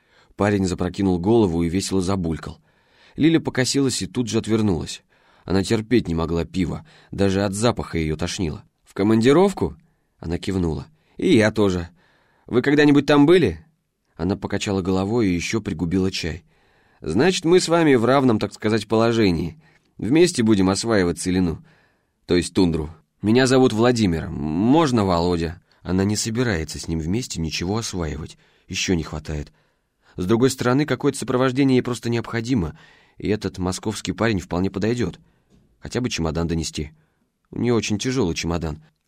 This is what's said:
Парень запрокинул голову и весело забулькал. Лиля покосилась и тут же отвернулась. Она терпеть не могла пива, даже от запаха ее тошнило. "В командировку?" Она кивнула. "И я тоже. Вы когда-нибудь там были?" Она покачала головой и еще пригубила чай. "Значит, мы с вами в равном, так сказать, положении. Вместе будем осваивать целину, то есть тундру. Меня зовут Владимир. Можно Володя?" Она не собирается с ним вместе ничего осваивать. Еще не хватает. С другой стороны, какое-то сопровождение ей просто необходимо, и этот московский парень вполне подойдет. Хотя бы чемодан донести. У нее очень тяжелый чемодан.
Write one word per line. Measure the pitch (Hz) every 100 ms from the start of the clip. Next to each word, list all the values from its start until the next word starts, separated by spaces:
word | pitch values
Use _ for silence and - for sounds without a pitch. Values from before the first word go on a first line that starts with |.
| _ _ _ -
Парень | 101 104 95
запрокинул | 87 90 90 98 90
голову | 90 117 104 82
и | 85
весело | 87 98 95
забулькал. | 90 98 85 76 - - _ _ _ _ _ -
Лиля | 156 160
покосилась | 147 - 127 139 135 -
и | 92
тут | - 117
же | 113
отвернулась. | 113 110 107 82 - - _ _ _ _
Она | - 95
терпеть | 92 113 110 120 -
не |
могла | 82 80 85
пива, | 80 95 82 78 - - _
даже | - 98 95
от | 101
запаха | 98 120 104 - 85
ее | 80 78
тошнило. | 87 - 85 - - _
"В | _
командировку?" | - 101 113 113 147 202 190 85 78 _ _ _ _
Она | - 85
кивнула. | - 95 85 73 69 _ _ -
"И | -
я | 131 107
тоже. | 110 101 90 85 _ _ _ _ _ -
Вы | 117
когда-нибудь | 143 147 147 143 139
там | 147 143
были?" | 185 127 80 - _ _ _ _ -
Она | 87 98
покачала | 101 101 110 98
головой | 90 95 98 120 104
и |
еще | 87 82 113
пригубила | 104 85 87 92 92
чай. | 95 85 82 - _ _ _ _ _
"Значит, | - 82 165 185
мы | 160 180
с | 175
вами | 170 160
в | 131
равном, | 113 139 131 107
так | 104
сказать, | - 110 113 101
положении. | 113 113 113 104 82 82 - _ _ _ -
Вместе | 104 151 175 170
будем | 110 107 95
осваивать | 95 117 110 90 82
целину, | 92 92 90 78 - _ _ _ _ _ -
то |
есть | 87 85
тундру. | - 90 80 76 - _ _
Меня | 98 120 131
зовут | 131 131
Владимир. | 110 120 120 104 80 73
Можно | 73 73 78 110 151 160 120
Володя?" | 98 87 87 87 82 87 _ _
Она | - 92
не | 98 107
собирается | 117 110 123 90 80 -
с | -
ним | 82
вместе | 78 104 127 -
ничего | 80 - 87 107
осваивать. | 110 92 80 71 82 - _ _ _
Еще | 95 -
не | 90
хватает. | 76 78 76 76 71 _ _ _ _ _ _ -
С | 92
другой | 117 131
стороны, | 131 117 127 147
какое-то | 123 143 139
сопровождение | 110 123 131 127 139 127
ей |
просто | 120 120 117
необходимо, | 117 113 113 113 131 78 - - _ _ -
и | 85
этот | 104 120 -
московский | 92 95 107 107 -
парень | 87 110 101
вполне | 78 85 95
подойдет. | 98 101 123 98 - _ _ _ _ _ _
Хотя | - 113
бы | 123
чемодан | - 80 78 82
донести. | 82 78 - 76 - _ _ _ _ _
У | -
нее | 117
очень | 117 107 107
тяжелый | 127 131 98
чемодан. | 80 82 85 80 76 _ _